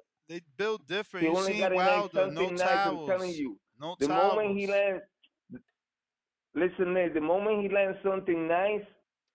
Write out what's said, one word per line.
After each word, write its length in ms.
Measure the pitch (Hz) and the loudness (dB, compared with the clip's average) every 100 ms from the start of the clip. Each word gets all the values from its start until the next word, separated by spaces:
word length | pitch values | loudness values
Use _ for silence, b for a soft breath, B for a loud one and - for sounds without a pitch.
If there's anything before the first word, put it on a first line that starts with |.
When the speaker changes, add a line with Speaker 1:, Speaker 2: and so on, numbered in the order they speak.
| _ _ - | _ _ -16
Speaker 1:
they 140 | 175 160 135 | -14 -12 -4
build 280 | 214 214 139 | -4 -4 -4
different. 380 | 190 208 185 | -6 -6 -2
Speaker 2:
He 60 | 165 | 0
Speaker 1:
You 60 | 180 | 2
Speaker 2:
only 140 | 190 | 0
Speaker 1:
seen 80 | 208 | 0
Speaker 2:
got 120 | 190 | 0
a 40 | 185 | 2
nice 100 | 190 | 4
Speaker 1:
Wilder, 320 | 208 196 196 | 2 0 0
Speaker 2:
something 160 | 190 | 0
Speaker 1:
no 160 | 156 185 | 0 -2
Speaker 2:
nice, 100 | 175 | 0
I'm 460 | 185 185 196 190 151 | 2 2 2 -2 -2
telling 120 | 185 | -2
Speaker 1:
towels. 200 | 185 160 | -2 -4
Speaker 2:
you. 200 | 131 98 _ 117 | -6 -8 _ -14
Speaker 1:
No 160 | 156 180 | -10 -4
Speaker 2:
The 100 | 143 | 0
moment 500 | 185 196 202 208 202 | 4 4 2 0 -2
he 80 | 196 | 0
Speaker 1:
towels. 120 | 202 | 0
Speaker 2:
lands, 260 | 202 - - _ _ _ - 240 _ _ _ _ _ _ _ _ _ | 0 -2 -8 _ _ _ -20 -20 _ _ _ _ _ _ _ _ _
listen, 380 | 143 180 180 180 | -2 -2 0 0
man, 220 | 185 170 | 0 0
the 60 | 156 | 0
moment 420 | 156 185 208 208 | 0 0 2 0
he 60 | 202 | 0
lands 300 | 202 196 190 | 0 0 0
something 440 | 196 190 185 165 160 | -2 -2 0 -2 0
nice, 400 | 170 202 208 202 _ _ _ _ | 0 0 -2 -8 _ _ _ _